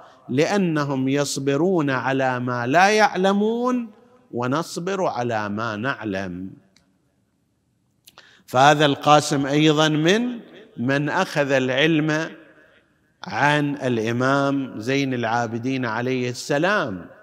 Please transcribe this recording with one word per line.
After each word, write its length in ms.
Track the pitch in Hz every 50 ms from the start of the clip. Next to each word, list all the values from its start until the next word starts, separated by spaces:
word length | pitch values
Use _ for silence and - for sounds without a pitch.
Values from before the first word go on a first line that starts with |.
| - - - _ _ -
لأنهم 800 | 120 131 160 - 202 208 190 175 156 151 147 139 143 131 131 135
يصبرون 800 | 135 143 143 139 - 143 135 139 139 139 160 190 190 170 147 139
على 500 | 135 127 113 131 135 131 131 131 127 123
ما 280 | 123 127 123 123 120 120
لا 220 | 139 170 185 202
يعلمون، 1000 | 214 214 214 202 - 180 185 196 202 202 208 220 226 233 240 247 254 247 240 214 - - - _ _ _ _ _
ونصبر 760 | - 117 120 123 135 156 165 - - 180 170 185 196 190 185
على 440 | 151 - 120 123 120 117 107 107 104
ما 260 | 101 107 113 117 107
نعلم". 760 | 101 113 135 135 113 110 110 95 95 98 92 87 90 95 95 - - _ _ _ _ _ _ _ _ _ _ _ _ _ _ _ _ _ _ _ _ _ _ _ _ _ _ _ _ _ - _ - - - - _ _
فهذا 400 | - - 123 135 143 151 147 156
القاسم 600 | 147 139 - - 147 151 151 147 - 156 139 139
أيضًا 420 | 131 143 151 156 156 151 151 156 156
من، 520 | 156 147 156 165 196 226 240 247 247 226 - - - - - - _ -
من 320 | 120 127 139 143 147 147
أخذ 420 | 127 170 190 185 - 160 143 135
العلم 800 | 139 135 131 127 127 131 147 165 165 151 151 156 151 156 160 - - - - - - - - _ _ _ _ _ _ _ _ _ _ _ -
عن 520 | 90 98 110 131 147 147 147 147 143 143
الإمام 1040 | - 131 131 123 113 107 113 117 120 127 135 139 139 139 139 139 139 135 120 110 104
زين 340 | 104 120 135 139 139 131 127
العابدين 720 | 120 117 110 113 120 120 113 113 117 113 131 135 131 127
عليه 440 | 117 107 117 120 127 131 127 123 123
السلام. 760 | 123 - - - 143 143 160 185 208 208 165 123 95 87 85 87 - -